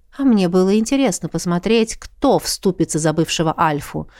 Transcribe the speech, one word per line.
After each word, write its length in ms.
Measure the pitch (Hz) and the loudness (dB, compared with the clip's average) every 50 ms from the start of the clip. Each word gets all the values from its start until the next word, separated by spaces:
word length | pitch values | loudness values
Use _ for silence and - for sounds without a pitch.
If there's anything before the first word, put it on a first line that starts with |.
| _ _ - | _ _ -8
А 60 | - 277 | -2 2
мне 260 | 269 226 202 185 175 | 2 4 4 2 2
было 300 | 175 185 185 190 202 214 | 4 2 4 4 2 2
интересно 500 | 220 - 277 277 277 226 175 - - 160 | 2 0 0 0 2 0 0 -2 -6 -6
посмотреть, 680 | - 165 - 180 175 175 - 202 226 233 220 220 - | -6 -6 -4 -2 -2 -2 0 0 2 2 2 0 -4
кто 420 | - - - - - - 277 208 156 | -12 -14 -18 -14 -2 0 2 2 2
вступится 600 | - - - - - 196 180 - 165 - - 156 | 0 -2 -8 -2 -2 -2 0 0 -2 -2 -2 -2
за 120 | 156 160 151 | 0 0 0
бывшего 400 | 165 160 - - - 165 160 151 - | 0 -2 -2 -2 -2 -2 -2 0 0
Альфу, 500 | 175 160 147 143 - - - 156 - - _ - | 0 0 0 -2 -6 -8 -10 -10 -10 -12 _ -20